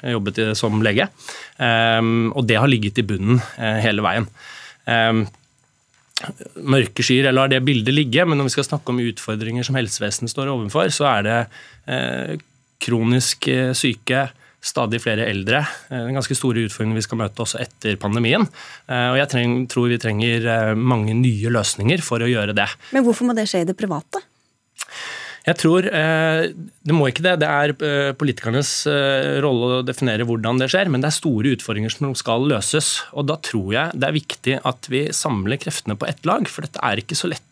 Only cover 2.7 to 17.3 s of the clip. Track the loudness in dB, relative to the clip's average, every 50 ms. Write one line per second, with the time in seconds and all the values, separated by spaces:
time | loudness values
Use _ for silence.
2.7 | 4 2 0 -2 -2 -2 -2 -2 -2 0 2 4 4 4 2 -2 -8 -6 -4 -2
3.7 | 0 2 2 2 2 2 2 0 0 0 -2 -4 -8 -18 -20 -20 -20 -18 -20 -20
4.7 | -20 _ -4 0 2 4 4 4 4 2 0 -2 -6 _ _ _ _ _ _ _
5.7 | _ _ _ _ _ _ _ _ -10 -10 -10 -10 -14 -14 -16 -18 -14 -6 0 2
6.7 | 4 4 4 2 0 -2 2 4 4 4 4 4 4 4 4 4 2 2 2 2
7.7 | 2 2 2 2 2 2 2 2 2 2 4 4 2 2 2 0 0 -2 -2 -2
8.7 | -4 -6 -4 -2 -2 -2 -2 -2 -4 -6 -6 -6 -4 -4 -4 -4 -4 -4 -2 -2
9.7 | -2 -2 -2 -2 -4 -4 -4 -4 -4 -4 -6 -6 -6 -4 -4 -4 -4 -4 -4 -2
10.7 | 0 0 2 2 0 0 2 2 2 2 2 2 0 0 -2 -4 -8 -20 -20 -20
11.7 | -20 -16 -10 -6 -4 -4 -4 -4 -4 -6 -6 -6 -8 -10 -12 _ _ _ _ _
12.7 | _ -8 -4 -2 0 2 2 4 2 2 2 0 -2 -2 -2 0 0 2 0 0
13.7 | 0 0 0 0 -2 -2 -2 0 0 0 0 -2 -6 _ -20 -20 _ _ -8 -6
14.7 | -2 -2 0 0 -2 -2 -2 -2 0 0 0 -2 -2 -2 0 0 0 0 0 -2
15.7 | -6 -10 -12 -10 -8 -6 -4 -4 -2 -2 -2 -2 -2 0 0 0 0 0 -2 -2
16.7 | -2 -4 -2 -2 0 -2 -2 -4 -4 -2 -4 -4